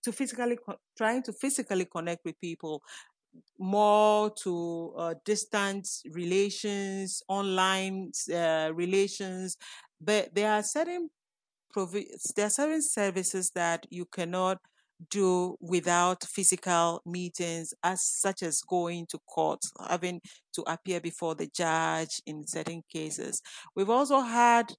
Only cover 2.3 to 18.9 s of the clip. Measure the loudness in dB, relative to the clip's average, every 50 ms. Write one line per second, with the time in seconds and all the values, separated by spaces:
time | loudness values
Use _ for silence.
2.3 | -8 _ -8 -8 -8 -8 -6 -6 -6 -8 _ -14 -20 -20 -20 _ _ _ _ _
3.3 | _ -20 _ _ _ _ -2 2 4 6 6 8 8 8 8 8 6 6 4 0
4.3 | -2 -4 -4 -2 -2 -2 -2 -2 -4 -4 -6 -8 -6 -4 -4 -4 -4 -6 _ -2
5.3 | 0 0 0 -2 0 0 2 2 -2 -4 -6 -8 -8 -8 -10 -10 -8 -6 -2 0
6.3 | 2 2 2 2 0 -4 -4 -4 -4 -2 -4 -4 -4 -4 -6 -6 -6 -10 -6 -4
7.3 | -2 -2 0 0 2 4 4 4 4 2 0 -2 -4 -6 -8 -8 -8 -8 -6 -2
8.3 | -2 0 2 2 2 2 0 -2 -2 -2 -2 2 2 2 2 2 0 -6 -8 -8
9.3 | -6 -8 -6 -8 -8 _ -12 -20 -20 -20 -20 _ _ _ -2 2 2 2 2 0
10.3 | 0 0 2 4 4 2 2 0 -2 -2 -2 -2 -2 -4 -6 -6 _ _ _ _
11.3 | _ _ _ _ _ _ _ _ _ -4 -4 -2 -2 -6 -6 -6 -12 -8 -8 -4
12.3 | 0 0 2 2 2 2 2 2 2 0 0 0 0 2 0 0 0 0 -2 0
13.3 | -2 0 -2 -2 0 0 0 0 0 -2 -4 -10 -10 -10 -10 _ -6 -6 -4 -2
14.3 | 0 0 2 0 0 -2 _ _ _ _ _ _ _ _ -12 _ 0 4 4 6
15.3 | 6 4 2 0 -4 -8 -6 0 0 0 2 4 4 6 6 4 2 0 -4 -8
16.3 | -4 2 2 4 2 2 2 2 4 4 4 4 2 -2 _ -6 -6 -4 -6 -6
17.3 | -6 -4 -4 -4 -4 -4 -6 -8 -12 _ -2 -2 0 0 0 -2 0 0 0 -2
18.3 | -2 -2 -4 -2 -2 -2 -2 0 0 0 0 0